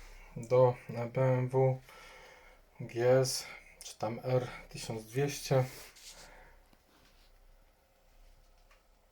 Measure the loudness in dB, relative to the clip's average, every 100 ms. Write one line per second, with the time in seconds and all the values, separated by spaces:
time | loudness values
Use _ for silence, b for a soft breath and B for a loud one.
0 | B B B -14 2 6 6 4 -6 -8
1 | -6 0 2 2 2 2 2 2 B B
2 | B B B B B B _ -16 -10 0
3 | 4 4 4 -2 B B B B -20 -8
4 | -8 -6 -2 -2 -2 B -16 -12 -10 -10
5 | -6 -2 -2 -4 0 0 0 B B B
6 | B B B B B B _ _ _ _
7 | _ _ _ _ _ _ _ _ _ _
8 | _ _ -20 -20 _ _ _ _ _ _
9 | _